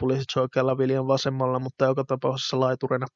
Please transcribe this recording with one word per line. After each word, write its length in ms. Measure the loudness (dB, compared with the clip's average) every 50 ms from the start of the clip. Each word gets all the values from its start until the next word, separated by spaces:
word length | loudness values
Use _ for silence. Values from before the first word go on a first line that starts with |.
Pulisic 360 | -2 0 0 0 -2 -2 -2
oikealla, 380 | -2 -2 0 0 0 2 2 2
William 320 | 2 2 2 0 0 2
vasemmalla, 520 | 2 2 2 2 0 -2 0 0 0 0 -2
mutta 260 | -4 -4 -2 2 2
joka 200 | 2 2 2 0
tapauksessa 560 | -2 -2 -2 -2 -2 -2 -2 -4 -2 0 2
laiturina 460 | 2 2 0 -2 -2 -2 -2 -2 -4 -6 -4